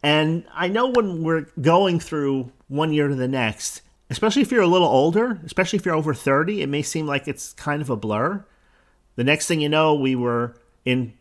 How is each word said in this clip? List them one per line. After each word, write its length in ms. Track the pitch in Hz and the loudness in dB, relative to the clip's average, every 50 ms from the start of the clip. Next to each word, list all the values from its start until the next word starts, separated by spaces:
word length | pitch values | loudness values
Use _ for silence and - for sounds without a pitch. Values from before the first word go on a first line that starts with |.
And 440 | - 147 151 151 156 156 160 170 - - - | 2 4 2 4 2 2 0 -2 -6 -10 -8
I 160 | - 175 180 | -6 -4 -2
know 180 | 196 220 247 | 0 0 0
when 360 | 262 247 247 220 196 175 165 160 | 2 2 2 2 2 -2 -4 -2
we're 240 | 160 165 160 151 - _ - | 0 0 -2 -2 -6 _ 0
going 400 | 127 151 170 180 196 190 175 165 | 2 4 6 6 4 4 0 0
through 540 | - - 165 151 143 139 135 135 127 123 - _ _ _ | -4 -4 -6 -2 -2 0 -2 -2 -4 -8 -14 _ _ _
one 240 | 135 143 156 160 151 | -4 -2 -2 0 2
year 160 | 151 147 143 | 0 0 0
to 60 | 143 | 0
the 120 | 131 127 | -2 -2
next, 540 | 127 135 135 120 110 - - - - - - _ _ _ _ _ _ | -2 -2 -2 -2 -2 -4 -6 -8 -10 -10 -12 _ _ _ _ _ _
especially 320 | 131 - - 220 214 277 262 | -6 -2 -2 0 2 2 0
if 80 | - | 2
you're 100 | 254 233 | 2 2
a 60 | 196 | 4
little 200 | 170 175 185 175 | 4 4 4 4
older, 540 | 147 110 131 139 165 170 208 233 254 226 175 156 | 4 4 4 4 4 2 0 0 0 -4 -6 -10
especially 360 | 165 - - 185 175 - 196 | -8 -2 -2 -2 0 -2 -2
if 60 | - | -2
you're 100 | 185 165 | 0 -2
over 180 | 156 151 156 139 | -2 0 -2 -4
thirty, 480 | 113 - 139 135 143 160 180 214 202 | -2 0 0 2 2 2 0 -2 -4
it 80 | 156 139 | -4 -4
may 140 | 143 147 143 | -4 -4 -4
seem 240 | - - 160 156 | -4 -4 -6 -4
like 200 | 147 143 139 139 | -2 -4 -4 -4
it's 260 | - 135 - - - - | -6 -10 -10 -10 -16 -16
kind 280 | - - 151 143 147 | -10 -6 -6 -4 -4
of 80 | 151 131 | -2 -4
a 80 | 123 | -4
blur. 480 | 107 101 107 104 107 123 156 196 202 - _ _ _ _ _ _ _ _ _ _ _ _ _ _ | -4 -2 -2 -2 0 0 -2 -2 -6 -10 _ _ _ _ _ _ _ _ _ _ _ _ _ _
The 80 | - 120 | -2 2
next 240 | 135 151 151 - | 2 2 0 0
thing 120 | - 175 156 | -2 0 0
you 80 | 147 | 0
know, 280 | 147 151 156 156 156 151 | 0 2 2 4 4 4
we 200 | 147 135 135 131 | 4 2 0 0
were 400 | 123 123 120 120 120 120 120 120 _ _ _ _ _ _ | 0 0 0 0 0 -2 -4 -8 _ _ _ _ _ _
in 280 | 127 127 127 123 110 110 _ | -2 -2 -2 -2 -4 -10 _